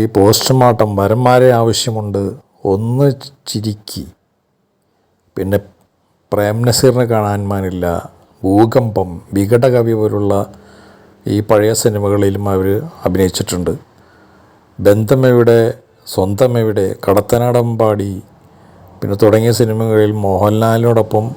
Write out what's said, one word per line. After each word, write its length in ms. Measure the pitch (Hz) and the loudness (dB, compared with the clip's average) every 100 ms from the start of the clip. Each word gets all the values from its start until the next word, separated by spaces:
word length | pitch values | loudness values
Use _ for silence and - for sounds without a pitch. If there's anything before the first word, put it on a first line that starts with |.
| 110 101 | 2 2
പോസ്റ്റ്മോർട്ടം, 720 | 101 113 - 131 123 110 107 98 | 4 2 2 2 4 2 0 0
വരന്മാരെ 500 | 98 117 123 123 127 117 | 0 0 2 4 4 2
ആവശ്യമുണ്ട്, 600 | 117 113 120 110 104 101 98 131 _ _ - | 0 -2 -4 -6 -6 -4 -6 -8 _ _ -4
ഒന്ന് 340 | 98 113 127 143 127 - _ - | -2 -2 0 0 -2 -10 _ -10
ചിരിക്കി, 540 | 107 107 104 - - 65 - _ _ _ _ _ _ _ _ _ _ _ - | -8 -6 -8 -12 -14 -16 -20 _ _ _ _ _ _ _ _ _ _ _ -8
പിന്നെ 240 | 95 101 - _ _ _ _ _ - | -2 -4 -4 _ _ _ _ _ -6
പ്രേം 260 | 101 104 113 123 | -2 -2 0 0
നസീറിനെ 380 | 117 131 120 117 | 2 2 2 0
കാണാൻ 300 | 110 104 101 101 | -2 -2 -4 -4
മാനില്ല, 360 | 101 92 90 87 85 - _ _ _ 92 | -4 -6 -4 -4 -4 -8 _ _ _ 0
ഭൂകമ്പം, 640 | 101 113 131 117 95 92 85 - 101 | 2 2 2 0 -2 -6 -8 -8 -4
വികടകവി 580 | 101 120 131 123 117 110 | 0 2 2 2 0 0
പോലുള്ള 340 | 107 101 101 98 98 - - - - - _ _ - | -2 -2 -2 -2 -4 -12 -20 -20 -20 -20 _ _ -6
ഈ 120 | 104 104 | -4 0
പഴയ 220 | 104 107 113 | 2 2 0
സിനിമകളിലും 600 | 120 104 101 104 98 98 101 | -2 -2 -2 0 0 -2 -2
അവർ 140 | 95 95 104 165 - 95 | -2 -2 -4 -6 -8 -4
അഭിനയിച്ചിട്ടുണ്ട്. 680 | 92 92 - - 90 82 143 _ _ _ _ _ _ _ _ _ - 98 | 0 0 -2 -6 -6 -6 -8 _ _ _ _ _ _ _ _ _ -2 2
ബന്ധമെവിടെ, 720 | 104 107 131 127 120 117 117 113 - _ _ - | 2 2 2 4 4 6 4 2 -4 _ _ -8
സ്വന്തമെവിടെ, 760 | - 95 101 127 120 110 101 95 - | -4 -2 0 0 0 -2 -2 -2 -2
കടത്തനാടമ്പാടി, 1080 | - 98 - 120 123 120 117 113 110 101 98 92 - _ _ _ _ - - - | 0 0 0 0 0 0 0 0 0 0 -4 -10 -16 _ _ _ _ -20 -20 -10
പിന്നെ 160 | 101 101 | -6 2
തുടങ്ങിയ 300 | 107 110 117 110 | 4 4 2 2
സിനിമകളിൽ 520 | 113 110 113 107 104 107 98 | 0 0 0 2 2 0 -2
മോഹൻലാലിനോടൊപ്പം 1000 | 92 104 110 113 113 117 113 110 107 113 | 0 2 2 2 2 2 2 0 -2 -4